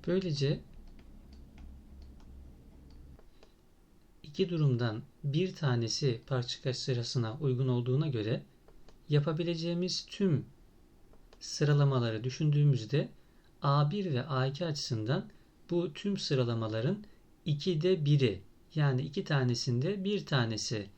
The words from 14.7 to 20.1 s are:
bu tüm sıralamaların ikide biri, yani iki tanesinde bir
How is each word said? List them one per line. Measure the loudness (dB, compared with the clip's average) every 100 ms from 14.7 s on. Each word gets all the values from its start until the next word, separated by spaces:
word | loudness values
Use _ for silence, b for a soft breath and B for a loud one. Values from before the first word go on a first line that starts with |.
| -4 -4 -4 0 -2 -2 B B B -4
bu | -2 -2
tüm | -4 -4 -4
sıralamaların | 0 0 2 0 -2 0 0 -2 B B B -12 -4
ikide | -2 0 0 2 2 4
biri, | 6 4 0 -10 -20 -10 0
yani | 2 2
iki | -2 -4
tanesinde | 0 2 2 0 0 0 0 -2
bir | 0